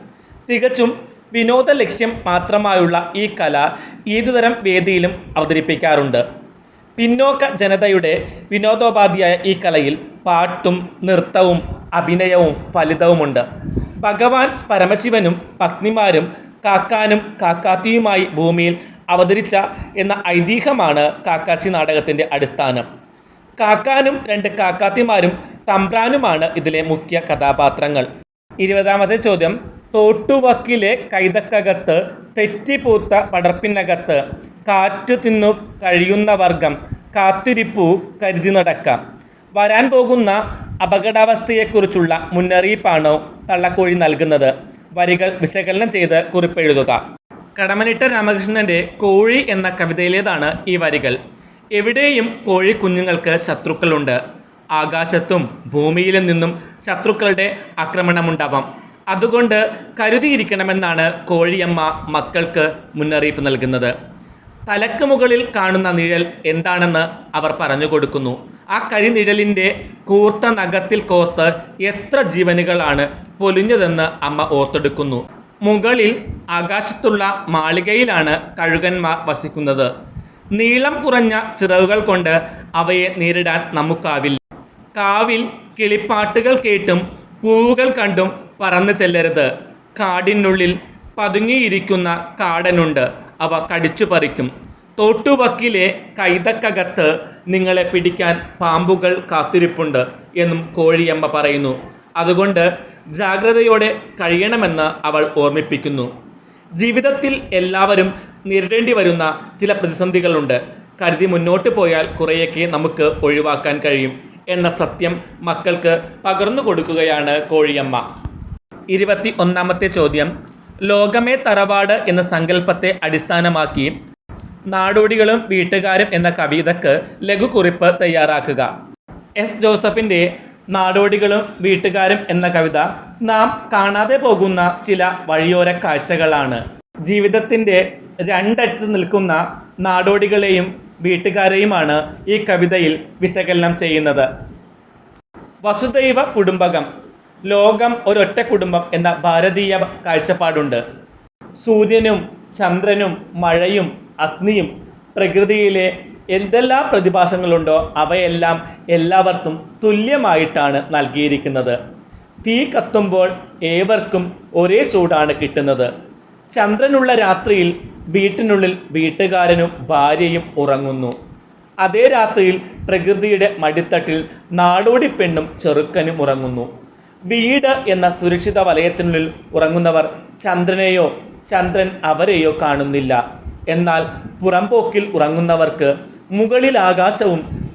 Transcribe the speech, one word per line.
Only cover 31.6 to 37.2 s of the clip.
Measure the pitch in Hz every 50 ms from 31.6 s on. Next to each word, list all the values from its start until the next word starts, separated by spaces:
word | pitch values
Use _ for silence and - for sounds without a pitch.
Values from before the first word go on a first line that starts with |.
| 180 196 185 - - - 160 175 190 180 - - - - -
തെറ്റിപ്പൂത്ത | 220 214 208 208 208 - 269 277 277 277 247 220 208 208 - 202 208 202 -
പടർപ്പിനകത്ത് | 190 180 175 175 175 - - 208 202 196 180 170 175 175 - - 156 139 135 - - - - - - - -
കാറ്റു | 214 202 190 190 202 202 202 - - 247 247 -
തിന്നു | 233 220 214 208 208 214 208 - - - - 196
കഴിയുന്ന | 185 180 175 180 185 202 208 208 208 208 190
വർഗം | 185 175 175 156 165 151 - - - - - - - - -
കാത്തിരിപ്പു | 208